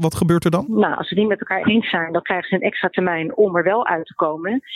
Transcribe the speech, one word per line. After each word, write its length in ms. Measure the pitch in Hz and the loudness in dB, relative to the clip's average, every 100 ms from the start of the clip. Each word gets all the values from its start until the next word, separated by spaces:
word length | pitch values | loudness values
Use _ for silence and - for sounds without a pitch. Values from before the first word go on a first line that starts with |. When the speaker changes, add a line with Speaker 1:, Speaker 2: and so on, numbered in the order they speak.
Speaker 1:
wat 140 | 165 | 0
gebeurt 300 | - 165 170 | 2 2 4
er 60 | 170 | 2
dan? 160 | 170 262 | 0 2
Speaker 2:
Nou, 280 | 214 180 - | 2 2 0
als 120 | - | -4
ze 60 | |
het 80 | 180 | 0
niet 60 | 214 | 0
met 120 | 202 | 0
elkaar 260 | - 190 - | -2 -2 2
eens 240 | 220 - | 2 2
zijn, 220 | 180 165 | -2 -2
dan 100 | 170 | -2
krijgen 260 | - 180 - | -2 -4 -2
ze 60 | |
een 60 | 190 | -2
extra 280 | - - 185 | -2 -2 -2
termijn 480 | - 180 165 160 - | 0 0 0 -2 2
om 200 | 208 175 | 2 2
er 80 | |
wel 220 | 170 220 - | 2 2 0
uit 200 | 165 165 | -2 -4
te 80 | |
komen. 460 | - 160 156 180 254 - | -2 -2 -2 -4 -4 -4